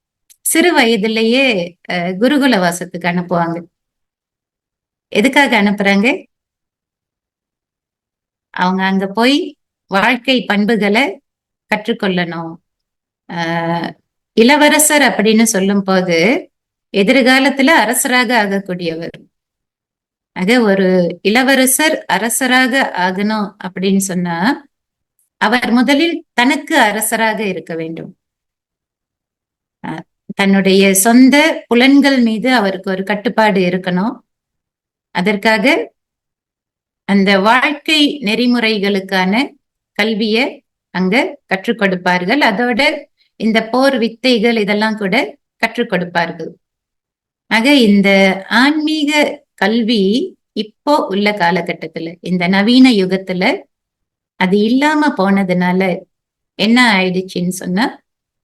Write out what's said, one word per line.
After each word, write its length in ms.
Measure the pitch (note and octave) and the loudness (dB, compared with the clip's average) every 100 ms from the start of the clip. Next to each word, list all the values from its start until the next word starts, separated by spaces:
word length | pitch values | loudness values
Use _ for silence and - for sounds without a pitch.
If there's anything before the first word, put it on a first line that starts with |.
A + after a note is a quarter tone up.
| _ _ _ _ | _ _ _ _
சிறு 320 | - D#4+ F4 | -4 0 2
வயதிலேயே, 1040 | D#4 A#3 A3+ A3 A3 A3+ B3 C4+ G#3 F3 - - | 2 2 0 -2 0 0 2 0 -2 -4 -12 -10
அ, 240 | - F3 F#3 | -6 -6 -2
குருகுல 400 | B3 D4 C#4 G#3+ | 0 2 2 2
வாசத்துக்கு 480 | F3+ F3 F3 E3+ F3 | 0 -2 -10 -6 -4
அனுப்புவாங்க. 540 | F3 F3 F3 E3+ E3+ E3+ _ _ _ _ _ _ _ _ _ _ _ _ _ _ | -4 -2 -2 -2 -6 -10 _ _ _ _ _ _ _ _ _ _ _ _ _ _
எதுக்காக 540 | G3 A#3+ D4 C#4 A3+ | -2 0 2 2 2
அனுப்புறாங்க? 640 | G3+ G3+ G3 G3 A3+ F#4+ - _ _ _ _ _ _ _ _ _ _ _ _ _ _ _ _ _ _ _ _ _ _ | 0 0 0 0 0 -4 -8 _ _ _ _ _ _ _ _ _ _ _ _ _ _ _ _ _ _ _ _ _ _
அவங்க 340 | - F3+ F#3+ | -4 -2 0
அங்க 240 | F#3+ F#3+ G3 | 0 -2 -2
போய் 500 | G3 A#3+ C#4+ F#4 - _ _ _ | 0 0 0 -2 -12 _ _ _
வாழ்க்கை 580 | G3 G#3+ B3+ B3+ B3+ - | -2 0 -2 -2 -2 0
பண்புகளை 720 | G3+ G#3 A3+ G3+ G#3+ C#4+ G4+ _ _ _ _ _ G#3+ | -2 0 0 0 0 -2 -6 _ _ _ _ _ -6
கற்றுக்கொள்ளணும். 800 | G#3+ A#3 G3 F3+ E3+ E3+ E3 E3 _ _ _ _ _ _ _ | -4 -4 -2 -2 -4 -8 -12 -14 _ _ _ _ _ _ _
அ, 640 | E3+ E3 E3+ E3 E3+ E3 - _ _ _ | -8 -4 -4 -4 -4 -6 -12 _ _ _
இளவரசர் 680 | - A3+ D4 D4 D4+ D4+ D4+ | 2 4 4 4 2 2 2
அப்படின்னு 420 | C4+ - G3+ A3 | 2 2 0 2
சொல்லும் 400 | A3+ F#3+ G3 G3+ | 2 0 0 -2
போது 680 | G3 F#3+ F3+ E3 F3+ D#4 - _ _ _ _ - | 0 -2 0 0 2 0 -4 _ _ _ _ -2
எதிர்காலத்துல 680 | G3+ C#4 B3 C4 C#4 C#4 C4+ | 2 2 4 2 2 0 2
அரசராக 800 | E4 G#3+ A#3+ C4+ B3+ A#3 B3 G3+ | 2 2 -2 -2 0 0 0 0
ஆகக்கூடியவர். 760 | G3 G3 F3+ E3+ D#3+ E3 - - _ _ _ _ _ _ _ _ _ _ | -4 -6 -6 -6 -8 -10 -14 -20 _ _ _ _ _ _ _ _ _ _
ஆக, 300 | - F#3 A#3+ | -4 2 2
ஒரு 580 | G#3+ G3 F#3 F#3 E3+ F3 | 4 2 2 2 0 -2
இளவரசர் 840 | F#3+ A3+ C4 C4 C4 C4 D#4 D#4 - | -2 0 2 2 2 2 0 -2 -2
அரசராக 880 | F3+ A3+ - B3+ B3+ C4 C4+ B3 - | -4 -2 -4 0 2 2 0 -2 -2
ஆகணும் 560 | F3+ F#3 G#3 A3 G3+ - | -4 -2 -4 -4 -6 -10
அப்படின்னு 340 | F#3 F#3 F#3+ G3 | -12 -6 0 0
சொன்னா 680 | F#3+ F3+ F3 E3+ G3+ D#4+ - _ _ _ _ _ _ _ | -2 -4 -4 -2 -2 -2 -8 _ _ _ _ _ _ _
அவர் 340 | G#3 B3 A#3 | 0 0 0
முதலில் 540 | A#3 B3 C#4+ E4+ E4 - | 2 2 2 0 -2 -8
தனக்கு 460 | - B3 D#4 - D#4 | -2 0 0 -2 0
அரசராக 640 | A#3 G#3 A3 A3+ A3+ G3+ | 2 0 -4 -2 -2 -2
இருக்க 320 | G#3+ F3+ D#3+ E3 | -6 -6 -10 -10
வேண்டும். 420 | D#3+ E3 E3 - _ _ _ _ _ _ _ _ _ _ _ _ _ _ _ _ F#3+ | -8 -10 -14 -20 _ _ _ _ _ _ _ _ _ _ _ _ _ _ _ _ -12
அ, 160 | D#3+ - _ _ - | -12 -14 _ _ -4
தன்னுடைய 580 | G3 G3 F#3+ F#3+ G3 | 2 2 4 4 4
சொந்த 680 | G3 A#3 A#3 C4 C#4+ D#4 D#4+ - | 2 4 6 6 6 2 0 -2
புலன்கள் 540 | A#3+ C4 C#4 C#4 C4+ | 2 4 6 4 2
மீது 320 | A#3 A3 A#3+ | 0 0 0
அவருக்கு 380 | B3+ G3 F#3+ G3 | 0 0 -4 -6
ஒரு 120 | F#3 | -6
கட்டுப்பாடு 580 | G3 G#3 A#3+ G3 A3 G3 | -4 -4 -2 0 2 2
இருக்கணும். 540 | F3+ F3+ F#3 F3+ G#3+ C4 _ _ _ _ _ _ _ _ _ | 0 -2 -4 -2 -4 -6 _ _ _ _ _ _ _ _ _
அதற்காக 840 | - F3+ G#3 A3+ A3 A3+ E4+ A#4 _ _ _ _ _ _ _ _ _ _ _ - | -4 -2 0 0 2 2 0 -4 _ _ _ _ _ _ _ _ _ _ _ -2
அந்த 340 | G3 G3 G3 | 2 4 2
வாழ்க்கை 800 | G3+ B3+ C#4+ D4 - D#4 C#4+ C#4+ | 4 4 2 -2 -2 0 2 0
நெறிமுறைகளுக்கான 1300 | G3+ A3 B3 A#3+ A3+ G#3+ G3+ G3 F#3+ F#3+ F#3 G#3+ C#4+ - _ _ _ | -4 -2 0 0 0 0 0 -2 -2 -2 0 0 -2 -8 _ _ _
கல்வியை 720 | - G#3 G#3+ A3 A3 C#4 - _ _ _ | -6 -4 -2 -2 -2 -2 -6 _ _ _
அங்க 500 | F3+ F#3 A3+ F4+ D4 _ | -4 0 0 -2 -6 _
கற்றுக் 320 | F#3+ - A3+ | -8 -4 -2
கொடுப்பார்கள். 640 | G3 F3+ F3+ F3+ F3 C4+ | -2 -2 0 -2 0 0
அதோட 640 | C#4+ G3 B3 A#3+ D4 D4+ - _ _ _ | 0 0 -2 0 -2 -2 -10 _ _ _
இந்த 340 | A3 A3 A3 | -2 -2 -2
போர் 280 | B3 C4+ C4 | 0 0 0
வித்தைகள் 600 | A3+ A3+ B3+ A#3+ A3+ A#3 | -4 -2 0 2 2 0
இதெல்லாம் 400 | G3+ G#3 A3 G#3+ | -2 -2 -2 -4
கூட 400 | G3 A3 D4+ - _ _ | -2 -2 -4 -10 _ _
கற்றுக் 320 | A3+ - A#3+ | -6 -4 -4
கொடுப்பார்கள். 680 | F3+ F3 E3+ E3 E3 D#3+ - _ _ _ _ _ _ _ _ _ | -4 -4 -4 -4 -6 -12 -14 _ _ _ _ _ _ _ _ _
ஆக, 280 | G#3+ A#3+ C#4+ | 0 4 4
இந்த 720 | A3 G3+ G3 G3 G3 F#3 - | 4 4 4 4 4 0 -2
ஆன்மீக 960 | G#3+ C4+ D#4 D4+ D#4 C#4+ D4+ C#4+ D4 _ | 0 2 0 -2 -2 -2 0 -2 -4 _
கல்வி 840 | _ G3 A3+ A3 A#3 F#3+ A#3 F#4+ - _ | _ -2 0 0 0 2 0 -4 -10 _
இப்போ 560 | - G#3+ _ - D4 - | -10 -10 _ -2 0 0
உள்ள 240 | G3 G#3 | -2 -2
காலகட்டத்துல, 840 | G#3 E3+ F3 E3+ D#3+ D#3+ E3 E3 F3 | 0 0 0 -4 -8 -10 -12 -12 -12
இந்த 260 | - F3+ F3 | -6 -2 0
நவீன 440 | F#3+ G3+ B3 C4 | 0 4 6 6
யுகத்துல 720 | G#3+ F#3 F#3+ F#3+ F3+ G3+ F#4+ - _ _ _ _ _ _ _ | 4 0 -2 -4 -4 -2 -2 -8 _ _ _ _ _ _ _
அது 220 | F#3 G3+ | 0 2
இல்லாம 560 | G#3+ C4 D4 D4+ D4+ D4 | 2 2 2 2 0 0
போனதுனால 800 | F#3+ G3 F#3+ F3+ F3+ F#3 F#3+ F3 - _ _ _ _ - | 0 0 0 0 0 0 0 -4 -10 _ _ _ _ -4
என்ன 420 | G3+ A#3+ B3 G3 | 0 4 4 2
ஆயிடுச்சுன்னு 520 | F#3 F3+ F#3 F3+ F3 | 0 -4 -6 -6 -6
சொன்னா, 520 | F3+ F#3 F3+ C#4 - _ _ _ _ | -6 -6 -4 -4 -6 _ _ _ _